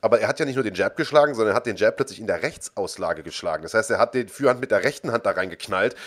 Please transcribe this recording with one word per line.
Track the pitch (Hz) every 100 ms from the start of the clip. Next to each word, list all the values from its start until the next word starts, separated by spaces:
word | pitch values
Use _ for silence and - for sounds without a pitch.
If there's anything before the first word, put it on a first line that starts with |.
aber | 110 113
er | 107
hat | -
ja | 147
nicht | 131
nur | 110
den | 92
Jab | 98 -
geschlagen, | - 151 147 120
sondern | 107
er | 101
hat | -
den | 95
Jab | 104 -
plötzlich | - 92
in | 107
der | 85
Rechtsauslage | 135 - - - 92 - 87 82
geschlagen. | 85 - 87 78
Das | 82
heißt, | 113 107
er | 101
hat | 117
den | 127 113
Fürhand | - 135 123
mit | -
der | 104
rechten | 120 - -
Hand | 117 104
da |
reingeknallt | 90 92 85 - 95 110 -